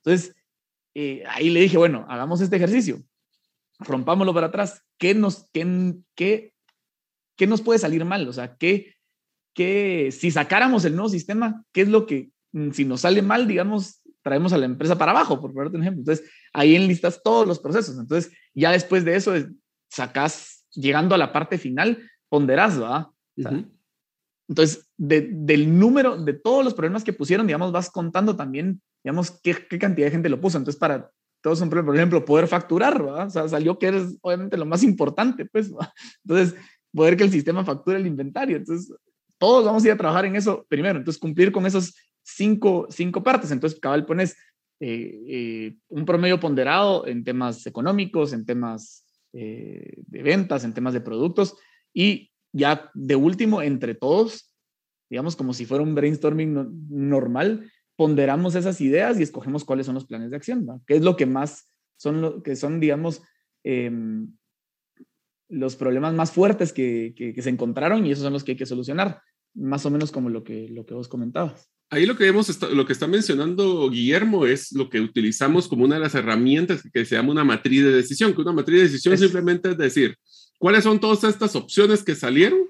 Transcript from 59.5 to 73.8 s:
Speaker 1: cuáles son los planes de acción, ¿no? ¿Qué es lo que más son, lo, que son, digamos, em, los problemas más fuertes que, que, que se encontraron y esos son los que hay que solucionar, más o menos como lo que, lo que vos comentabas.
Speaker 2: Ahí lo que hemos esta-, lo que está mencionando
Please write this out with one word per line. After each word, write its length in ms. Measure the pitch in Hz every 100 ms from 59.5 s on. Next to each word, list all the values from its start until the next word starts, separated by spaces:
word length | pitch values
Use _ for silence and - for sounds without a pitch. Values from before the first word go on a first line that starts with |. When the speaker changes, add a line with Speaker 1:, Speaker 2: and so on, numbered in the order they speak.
| 147
Speaker 1:
cuáles 220 | - 135 131
son 80 |
los 120 | 127 127
planes 240 | 113 117
de 60 | 143
acción, 280 | - 247
¿no? 180 | 131 127 -
¿Qué 100 | 151
es 60 |
lo 140 | 170 175
que 100 | 131
más 440 | 131 147 - _ _ _ _
son, 240 | 147 156
lo, 200 | 160 -
que 140 | - 131
son, 240 | 143 165
digamos, 420 | 156 143 165 151 _ _ _ _
em, 640 | 143 127 120 117 113 110 110 _ _ _ _ _ _ _ - _ _ _ _
los 280 | 156 131 131
problemas 380 | 131 127 156
más 180 | 165 165
fuertes 400 | - 202 208 170
que, 400 | - 127 117 113
que, 200 | 117 117
que 80 | 113
se 80 | 127
encontraron 540 | 127 120 123 156 220
y 60 | 170
esos 140 | 139
son 80 | 139
los 120 | 139
que 80 | 139
hay 40 | 127
que 100 | 127
solucionar, 540 | 123 123 156 196 151 _ _ _
más 300 | - 135 139
o 60 | 143
menos 200 | 147 151
como 200 | 143 123
lo 120 | 113
que, 260 | 113 110 113
lo 160 | 117 113
que 80 |
vos 140 | 120 120
comentabas. 600 | 123 120 156 165 - _ _ _
Speaker 2:
Ahí 160 | 147 185
lo 100 | 240
que 100 | 190
hemos 220 | 202 202
esta-, 220 | 160 175
lo 160 | 139 131
que 80 |
está 120 | 135 151
mencionando 800 | 202 214 139 156 180 196 175